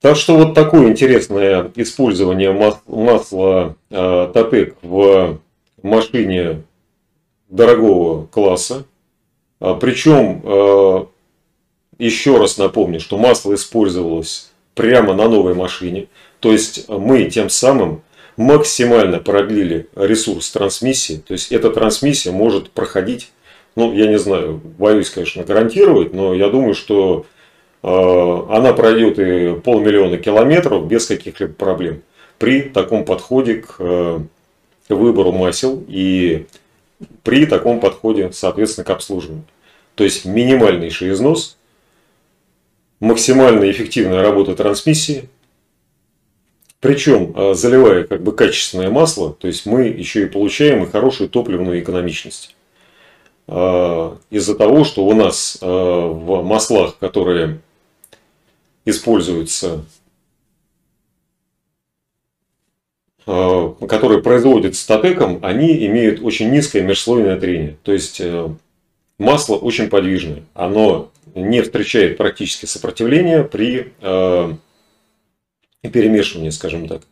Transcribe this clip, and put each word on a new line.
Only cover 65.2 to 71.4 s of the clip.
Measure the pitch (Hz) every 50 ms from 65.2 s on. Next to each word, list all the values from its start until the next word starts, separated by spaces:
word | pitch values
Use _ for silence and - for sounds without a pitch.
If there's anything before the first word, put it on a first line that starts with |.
| 123 92 87 85
они | - 92 95 123 151 165 160 135 110
имеют | 98 107 120 117 107 104 -
очень | 113 117 92 - 110 113
низкое | 135 151 147 - - 101 92
межслойное | 95 98 - - 113 123 120 107 98 95 -
трение. | - 90 90 82 78 76 73 _
То | _ - 98
есть, | 92 - - - -
э, | 92 87 87 85 82 82 78 - _ _ _ _ _ _ _ _ _ _ _
масло | - 101 120 147 147 - - 107
очень | - - 120 113 - 110 92
подвижное. | 107 98 92 92 95 90 78 78 73 73 - _ _
Оно | - 87 92 101 110 110 101 90 80 - - _ _ _ - _
не | 92